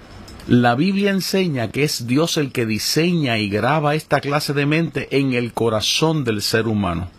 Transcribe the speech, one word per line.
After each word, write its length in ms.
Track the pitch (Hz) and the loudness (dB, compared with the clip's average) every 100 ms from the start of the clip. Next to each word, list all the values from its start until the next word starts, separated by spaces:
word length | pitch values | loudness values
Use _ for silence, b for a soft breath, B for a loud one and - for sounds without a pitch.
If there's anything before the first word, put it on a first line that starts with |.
| - - - - - | -20 -20 -20 -12 2
la 300 | 120 120 123 | 4 4 2
Biblia 340 | 185 196 202 | 2 2 0
enseña 640 | 196 - 190 185 131 110 | 0 0 0 0 -2 -4
que 100 | 131 | -2
es 240 | 147 - 117 | -2 -2 0
Dios 300 | 131 165 165 | 0 2 0
el 160 | 139 | -2
que 120 | - | -2
diseña 760 | 113 104 - 151 170 175 135 113 | -2 -2 -2 0 2 2 0 0
y 100 | 104 | 0
graba 480 | 104 120 156 147 156 | 0 0 2 0 -2
esta 240 | - 143 | 0 -2
clase 320 | 139 147 - | 0 -2 -2
de 140 | 143 143 | 0 2
mente 420 | 156 160 135 120 | 2 0 -4 -2
en 220 | 139 135 | 0 2
el 200 | 123 120 | 0 -2
corazón 720 | - 117 107 - - 156 160 | 0 0 2 0 2 2 2
del 200 | 120 104 | 0 -2
ser 260 | - 110 113 | 0 0 2
humano. 400 | 107 92 85 92 | 0 0 -2 -6